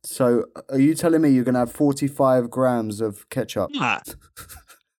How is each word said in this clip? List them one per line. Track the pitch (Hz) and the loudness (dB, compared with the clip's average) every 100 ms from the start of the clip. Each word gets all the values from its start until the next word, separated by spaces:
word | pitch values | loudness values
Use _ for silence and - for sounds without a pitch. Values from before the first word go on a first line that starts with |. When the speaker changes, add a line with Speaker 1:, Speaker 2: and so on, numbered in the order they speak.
Speaker 1:
So | - - 123 120 - - - | -12 0 2 2 -2 -10 -4
are | 135 | 2
you | 143 160 | 2 2
telling | 170 160 | 2 2
me | 147 | 4
you're | 131 | 4
gonna | 123 123 | 2 0
have | 120 | -2
forty-five | - 147 135 139 135 135 127 120 | 0 0 2 -2 0 2 2 0
grams | 127 127 120 110 104 | 0 0 0 -4 -4
of | 110 101 - | -6 -6 -10
ketchup? | 135 110 107 90 | -8 -6 -4 -4
Speaker 2:
Nah. | 269 127 95 - - _ - - - - _ _ _ | -4 -4 -4 -8 -18 _ -20 -20 -20 -20 _ _ _